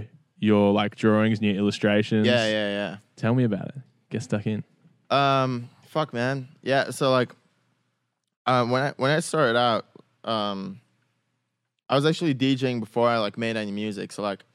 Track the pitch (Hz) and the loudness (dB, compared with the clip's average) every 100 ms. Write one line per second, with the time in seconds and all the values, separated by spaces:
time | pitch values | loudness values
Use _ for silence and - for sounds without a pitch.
0 | 110 - _ - 104 104 101 104 104 - | 0 -16 _ -2 2 4 4 2 0 0
1 | 110 107 110 110 104 98 104 - 104 104 | 2 4 2 2 0 0 0 0 2 2
2 | 107 110 113 120 110 107 104 101 98 104 | 2 2 4 2 2 0 -2 -4 -6 -10
3 | _ - 113 127 120 95 - 135 - _ | _ -6 -2 0 0 -2 -6 -12 -18 _
4 | - 107 - 104 107 104 - _ _ _ | -10 -8 -4 -4 -2 -6 -8 _ _ _
5 | - 131 139 135 131 120 120 _ - 156 | -2 0 2 2 0 -4 -10 _ -8 -6
6 | 151 117 127 139 127 - 123 135 113 120 | -4 -2 -4 -4 -10 -10 -2 0 0 -2
7 | 139 127 123 - _ _ _ _ _ _ | 2 2 0 -6 _ _ _ _ _ _
8 | _ _ _ _ - 127 120 127 139 - | _ _ _ _ 0 2 2 0 0 0
9 | 131 156 - 160 127 117 123 110 - - | 0 0 0 0 2 4 2 2 -4 -18
10 | _ _ 113 113 104 98 95 98 _ _ | _ _ -6 -4 -4 -6 -10 -14 _ _
11 | _ _ _ _ _ _ _ _ - 135 | _ _ _ _ _ _ _ _ -2 0
12 | 151 165 170 127 131 131 131 120 104 120 | 2 0 -2 0 0 0 0 -2 -4 0
13 | 120 117 104 113 113 110 104 101 107 98 | 2 2 -2 -4 -4 -4 -4 -6 -6 -6
14 | 98 - 101 98 _ | -10 -6 -6 -6 _